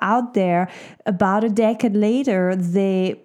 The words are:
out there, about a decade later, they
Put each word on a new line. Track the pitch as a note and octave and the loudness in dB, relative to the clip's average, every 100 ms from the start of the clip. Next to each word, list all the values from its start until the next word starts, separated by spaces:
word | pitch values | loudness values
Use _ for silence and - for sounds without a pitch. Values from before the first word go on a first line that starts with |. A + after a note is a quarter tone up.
out | F#3+ A#3 A#3+ A3+ | 0 0 0 0
there, | F#3 F3 F3+ - - - - | 2 0 -2 -6 -20 -10 -4
about | F3+ G3 G3 | 0 0 2
a | A3+ | 0
decade | G#3 A3 A3+ A#3+ G3+ | 0 0 2 0 2
later, | G#3 B3 C#4 F#3+ F3+ F#3+ | 2 0 0 0 0 0
they | F3 F3+ G3 F#3+ F#3 - | 0 0 0 0 -2 -4